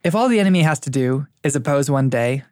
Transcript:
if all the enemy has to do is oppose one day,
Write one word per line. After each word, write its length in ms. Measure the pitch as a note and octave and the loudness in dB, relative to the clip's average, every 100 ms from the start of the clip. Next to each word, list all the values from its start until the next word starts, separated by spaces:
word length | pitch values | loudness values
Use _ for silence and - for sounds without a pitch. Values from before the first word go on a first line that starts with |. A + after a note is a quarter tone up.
if 100 | - | -2
all 140 | G3 B3+ | 0 2
the 120 | A3+ | 2
enemy 220 | F#3+ F#3 | 2 2
has 160 | D#3+ D3+ | 2 0
to 100 | - | -4
do 360 | C3 B2+ C3+ C#3+ _ | -2 0 -2 -6 _
is 120 | D3 C#3 | -4 -4
oppose 340 | A#2+ C#3+ C#3 | 0 0 0
one 180 | C3+ C3+ | 0 0
day, 340 | A#2+ A#2+ C3+ - | 0 -2 -4 -8